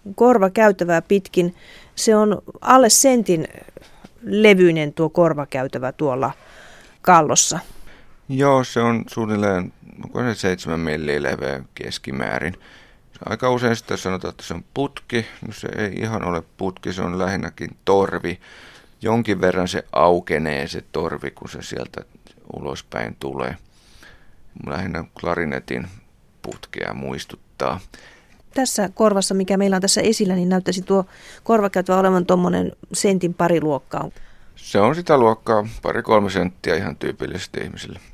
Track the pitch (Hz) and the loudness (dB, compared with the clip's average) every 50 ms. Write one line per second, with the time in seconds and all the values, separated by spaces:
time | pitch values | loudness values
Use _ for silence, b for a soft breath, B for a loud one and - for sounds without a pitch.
0 | - 202 196 - 233 247 247 214 190 190 185 226 220 208 196 - 180 175 170 165 | -16 -8 0 4 4 6 6 6 4 2 4 6 6 6 4 4 2 0 0 0
1 | - - 208 196 190 - - 185 175 175 B B B B B B B B B - | 2 2 2 2 0 0 0 0 0 0 B B B B B B B B B -2
2 | - 233 214 208 214 214 190 - - - - - - - 247 262 254 220 - - | 2 4 4 4 4 2 0 -2 -6 -10 -18 -4 2 6 8 8 8 8 6 4
3 | - 269 254 240 196 - 180 160 147 - - - - - - - B B B B | 4 4 4 4 2 2 0 0 -2 -6 -10 -16 -20 -20 -20 -20 B B B B
4 | B - _ - 240 214 196 208 214 214 202 185 180 170 160 160 151 147 143 - | B -20 _ -16 -8 -2 2 6 8 8 8 8 6 6 6 4 0 -2 -2 -2
5 | 165 151 - 180 175 160 156 147 143 - - 135 131 135 - 127 127 127 - - | -2 0 2 4 2 4 2 -2 -4 -6 -4 -6 -4 -4 -6 -6 -6 -6 -4 -2
6 | 156 143 127 131 131 107 B B B B B B B B B B B B B B | -2 -2 0 0 -2 -4 B B B B B B B B B B B B B B
7 | - - 180 165 156 - 135 - - - - 160 b b b b b b b b | 4 6 6 6 6 4 2 2 2 0 -2 -6 b b b b b b b b
8 | b b b - _ - 135 131 139 143 135 131 123 - - 120 117 117 117 113 | b b b -20 _ -6 -2 2 4 4 4 4 2 0 0 0 0 2 0 0
9 | - - - 120 117 107 107 104 104 101 95 90 90 - - _ - - - - | -4 -6 -6 -6 -4 -2 0 0 2 2 2 0 -2 -6 -10 _ -20 -20 -18 -16
10 | - - - - 120 123 107 - - 95 92 90 - 85 82 82 82 78 76 80 | -14 -10 -6 -4 -4 -4 -4 -2 -2 -2 -2 -2 -4 -6 -4 -4 -2 -4 -4 -4
11 | 78 73 71 73 71 65 - - - 67 69 67 65 - - - 60 62 - - | -2 -2 -2 -2 -2 -4 -4 -4 -4 -6 -6 -8 -10 -14 -16 -14 -12 -12 -12 -10
12 | - 64 67 67 60 50 53 60 67 82 98 b b b b b b b b b | -10 -8 -6 -6 -4 -4 -4 -4 -6 -6 -8 b b b b b b b b b
13 | b b - - - - 104 113 127 127 123 123 127 117 117 110 - - 104 98 | b b -20 -14 -10 -8 -6 -4 -2 -2 0 0 0 0 -2 -2 -4 -8 -8 -6
14 | - 95 92 90 - 87 87 - - - 90 85 - _ - 135 139 139 - - | -6 -6 -6 -6 -8 -10 -12 -12 -12 -12 -12 -12 -12 _ -6 -6 -6 -6 -8 -12
15 | - - 120 117 110 B B B - 113 104 - - - - - 107 98 92 90 | -10 -6 -4 -4 -4 B B B -16 -14 -12 -12 -10 -10 -6 -6 -6 -6 -6 -6
16 | - 110 113 104 - 90 87 82 82 _ _ - 92 95 92 - - - 92 92 | -6 -6 -4 -4 -4 -4 -4 -4 -6 _ _ -6 -6 -6 -6 -6 -8 -8 -6 -4
17 | 92 90 87 92 92 92 98 - 85 82 - - - - - - _ - 98 98 | -4 -4 -2 -2 -2 -2 -2 -4 -6 -8 -10 -10 -12 -14 -14 -6 _ 2 4 4
18 | 95 - - 87 - 87 - B B B B B B B B B B B B _ | 4 2 -2 -4 -4 -6 -8 B B B B B B B B B B B B _
19 | - 101 113 120 113 107 101 90 92 92 90 92 90 90 95 85 - - - - | -2 0 0 0 0 0 0 2 2 2 2 2 0 -2 -4 -6 -6 -2 2 4
20 | 78 87 87 90 92 - 85 76 80 78 73 69 73 - - - - _ - 76 | 4 4 4 2 0 -2 -2 -2 -2 -2 -4 -4 -6 -8 -10 -12 -12 _ -6 -6
21 | 82 80 73 73 - 69 - - - - - - - - - 62 - - - - | -6 -6 -6 -8 -10 -12 -12 -14 -16 -16 -16 -16 -14 -12 -10 -10 -10 -12 -12 -16
22 | - _ _ _ _ - - _ - - - - - 71 67 - - _ - - | -16 _ _ _ _ -20 -20 _ -20 -16 -14 -12 -10 -10 -10 -12 -12 _ -8 -8
23 | 58 57 - - - 67 67 67 62 62 - - b b b b b b b b | -8 -8 -10 -10 -10 -8 -6 -6 -6 -6 -8 -10 b b b b b b b b
24 | b b b b b b b b b - - - - - 69 82 95 95 - 82 | b b b b b b b b b -20 -20 -14 -12 -10 -8 -8 -8 -8 -8 -8
25 | 82 - - - - 85 87 87 85 76 67 64 - - 64 62 - 92 - - | -10 -12 -14 -8 -6 -4 -4 -2 -4 -4 -6 -6 -8 -8 -8 -8 -8 -10 -14 -20
26 | - _ _ _ _ _ _ _ - - - - - - - - 50 50 52 65 | -20 _ _ _ _ _ _ _ -16 -16 -14 -16 -18 -16 -12 -10 -10 -10 -8 -10
27 | 67 65 65 67 - - - - _ _ _ - 67 64 65 92 b b b b | -10 -10 -10 -10 -12 -14 -18 -20 _ _ _ -6 -4 -4 -4 -6 b b b b
28 | b b b b b b b b - - - 269 262 247 - - 202 180 - - | b b b b b b b b -20 -8 -4 -4 -2 -2 -2 -2 -4 -4 0 2
29 | 220 214 202 196 190 - 202 190 190 190 196 190 202 196 190 185 185 202 - 214 | 2 4 4 2 0 0 0 -2 0 0 0 2 2 2 0 0 0 0 0 2
30 | 196 208 220 - 214 185 185 185 175 180 185 185 185 - 185 190 185 - 196 190 | 2 2 2 2 0 0 0 0 2 2 0 0 0 -2 -4 -4 -2 0 2 0
31 | 185 B B B B B B B - - 226 220 202 196 - 185 180 185 185 190 | 0 B B B B B B B -2 2 2 2 2 0 0 -2 0 2 2 4
32 | 190 190 190 180 175 180 185 180 180 180 175 180 185 180 - - - - - - | 4 4 4 4 4 2 2 2 2 2 0 0 -2 -4 -6 -10 -14 -10 -4 0
33 | - 208 196 185 180 170 175 - 175 170 175 156 151 156 143 131 - - - 151 | 2 2 2 2 0 -2 -2 0 2 2 2 2 2 0 -2 -4 -6 -8 -8 -8
34 | 151 - b b b b b b b b b - - - - 104 101 117 151 170 | -8 -8 b b b b b b b b b -20 -8 -2 2 4 4 4 2 2
35 | 175 - 156 135 117 110 113 - - - 113 107 104 113 - - - - - 117 | 2 4 4 6 6 6 4 2 0 0 0 0 0 -2 -6 -8 -6 -4 -4 -4
36 | 113 - 110 107 101 95 92 95 87 92 - - - - 82 82 101 - - - | 0 2 4 4 4 2 0 -2 -2 -2 -4 -6 -4 -2 -2 -2 -2 -4 -8 -6
37 | - - - - - - - - - - - - - - - - - - - - | -6 -8 -6 -6 -8 -8 -8 -10 -12 -12 -10 -10 -10 -10 -12 -14 -14 -16 -16 -18
38 | - - | -20 -20